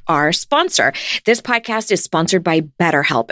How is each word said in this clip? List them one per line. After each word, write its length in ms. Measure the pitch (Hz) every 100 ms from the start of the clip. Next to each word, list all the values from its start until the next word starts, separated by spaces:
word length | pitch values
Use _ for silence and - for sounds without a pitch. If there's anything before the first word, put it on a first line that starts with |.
| -
our 260 | 151 151
sponsor. 600 | 165 - 294 349 - 131 - - -
This 160 | - 233
podcast 500 | - 233 233 220 220
is 140 | 196
sponsored 400 | - 160 160 190
by 160 | 170 160
BetterHelp. 680 | 151 - 170 151 143 131 -